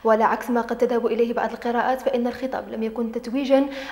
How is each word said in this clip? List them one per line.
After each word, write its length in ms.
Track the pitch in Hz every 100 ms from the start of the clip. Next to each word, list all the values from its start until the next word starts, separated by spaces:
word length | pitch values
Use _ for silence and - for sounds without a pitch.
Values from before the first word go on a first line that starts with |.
وعلى 200 | 226 220
عكس 260 | 214 226 -
ما 100 | 240
قد 180 | 226 233
تذهب 280 | 254 240 226
إليه 260 | 233 233
بعض 160 | 233 220
القراءات، 520 | 233 240 240 240 262
فإن 240 | 269 254 240
الخطاب 420 | 240 262 - 202
لم 140 | 220
يكن 300 | 220 220 226
تتويجاً 540 | 233 233 262 262 269 277 - -